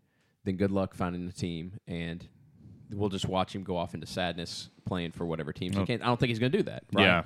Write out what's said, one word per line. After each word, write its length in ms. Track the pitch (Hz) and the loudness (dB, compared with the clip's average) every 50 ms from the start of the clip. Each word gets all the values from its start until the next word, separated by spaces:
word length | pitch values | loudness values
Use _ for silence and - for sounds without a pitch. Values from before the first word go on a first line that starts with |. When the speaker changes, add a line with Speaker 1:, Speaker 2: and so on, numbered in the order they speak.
| _ _ _ _ _ _ _ _ - | _ _ _ _ _ _ _ _ -2
Speaker 1:
then 100 | 101 95 | -2 2
good 160 | 87 101 95 | 2 2 2
luck 220 | 98 98 95 - - | 4 2 0 -2 -2
finding 320 | - 95 87 87 90 90 | -4 -4 -2 -2 -4 -6
the 60 | 90 90 | -6 -6
team, 400 | - 104 87 85 80 82 92 98 - _ | -4 -4 -4 -4 -4 -6 -8 -12 -14 _
and 400 | - 87 85 85 82 82 90 - - - - - - _ - - - - - - - | -8 -6 -6 -4 -6 -6 -10 -12 -16 -20 -20 -20 -20 _ -20 -20 -20 -20 -20 -14 -10
we'll 180 | 104 98 104 101 | -4 -2 -2 0
just 180 | 95 95 - | 0 -2 -2
watch 260 | - 95 95 90 - - | 0 2 2 2 0 -2
him 100 | 101 92 | -8 -4
go 120 | 92 90 | -2 -2
off 180 | 85 87 - - | -2 -2 -2 -6
into 140 | 82 76 | -10 -10
sadness 640 | - - 95 90 87 82 87 85 - - - - - _ - - | -6 -4 -2 -2 -2 -2 -4 -6 -8 -8 -10 -12 -14 _ -10 -4
playing 260 | - 98 90 85 82 | -2 -2 0 -2 -2
for 140 | - - 87 | -4 -4 -2
whatever 260 | 85 80 80 76 73 | -2 -2 -2 -2 -4
teams 240 | - - 92 90 98 | -4 -4 -4 -2 0
he 60 | 101 | 0
Speaker 2:
Oh. 40 | 92 | 2
Speaker 1:
can't." 160 | 87 120 110 | 0 0 0
I 40 | - | 2
don't 120 | 123 120 - | 2 2 4
think 100 | 135 120 | 2 0
he's 100 | 117 110 | 2 2
gonna 100 | 123 131 | 2 2
do 140 | 160 220 - | 4 2 0
that, 220 | - - 64 - - 95 | 0 -4 -10 -6 0 4
right? 100 | 98 98 | 8 8
Speaker 2:
Yeah. 200 | 92 87 85 80 | 8 8 6 2